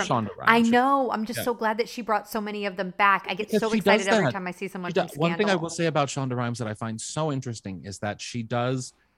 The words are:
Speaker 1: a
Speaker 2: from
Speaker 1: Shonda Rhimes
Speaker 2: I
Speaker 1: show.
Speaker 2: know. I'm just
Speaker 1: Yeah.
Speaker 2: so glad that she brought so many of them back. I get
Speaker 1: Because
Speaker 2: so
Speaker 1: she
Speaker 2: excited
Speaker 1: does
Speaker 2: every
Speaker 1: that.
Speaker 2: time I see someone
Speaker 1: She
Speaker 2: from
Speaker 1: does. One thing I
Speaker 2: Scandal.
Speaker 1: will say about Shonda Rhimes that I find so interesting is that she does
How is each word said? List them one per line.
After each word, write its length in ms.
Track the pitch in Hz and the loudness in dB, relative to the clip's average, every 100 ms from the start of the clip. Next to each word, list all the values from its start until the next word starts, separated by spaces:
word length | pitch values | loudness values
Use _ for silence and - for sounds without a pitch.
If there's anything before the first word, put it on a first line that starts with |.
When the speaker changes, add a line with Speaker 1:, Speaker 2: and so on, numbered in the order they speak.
Speaker 1:
a 40 | 190 | 0
Speaker 2:
from 200 | 127 104 | 0 0
Speaker 1:
Shonda 40 | - | 0
Rhimes 100 | - | 4
Speaker 2:
I 160 | 233 | 6
Speaker 1:
show. 60 | 233 | 6
Speaker 2:
know. 420 | 240 262 277 254 | 6 6 4 2
I'm 140 | 214 220 | -2 -4
just 120 | 226 | -4
Speaker 1:
Yeah. 40 | |
Speaker 2:
so 100 | 214 | -2
glad 240 | 240 220 220 | 0 -2 0
that 100 | 220 | -4
she 140 | - | -4
brought 260 | 226 208 208 | -2 -2 0
so 140 | 226 | -6
many 240 | 208 208 202 | -6 -4 -4
of 120 | 185 | -4
them 160 | 185 - | -6 4
back. 280 | 202 190 - | 4 4 0
I 60 | 190 | -6
get 120 | 214 | -2
Speaker 1:
Because 140 | 208 | 0
Speaker 2:
so 80 | 220 | 2
Speaker 1:
she 60 | 220 | 2
Speaker 2:
excited 280 | 196 214 196 | 4 4 4
Speaker 1:
does 80 | |
Speaker 2:
every 120 | 220 151 | 4 2
Speaker 1:
that. 60 | |
Speaker 2:
time 140 | 190 180 | 0 -6
I 40 | |
see 160 | 175 190 | -8 -8
someone 240 | 190 180 | -8 -2
Speaker 1:
She 80 | 175 | -2
Speaker 2:
from 80 | 165 | -2
Speaker 1:
does. 100 | 143 | 0
One 140 | 165 170 | 0 2
thing 100 | 208 | 2
I 40 | |
Speaker 2:
Scandal. 120 | 185 | 2
Speaker 1:
will 80 | 165 | 0
say 160 | 165 165 | -2 0
about 220 | 151 139 | 2 0
Shonda 280 | - 135 123 | -2 -4 -2
Rhimes 220 | 120 120 | -2 -4
that 80 | 110 | -6
I 60 | |
find 260 | 110 113 113 | -6 -6 -6
so 320 | - - 156 | -8 -4 -2
interesting 520 | 135 127 110 101 92 92 | -2 -4 -8 -10 -10 -12
is 140 | 98 | -8
that 200 | 104 101 | -6 -6
she 220 | - 120 | -8 -8
does 520 | 113 123 123 131 127 - _ | -4 -2 0 -2 -6 -14 _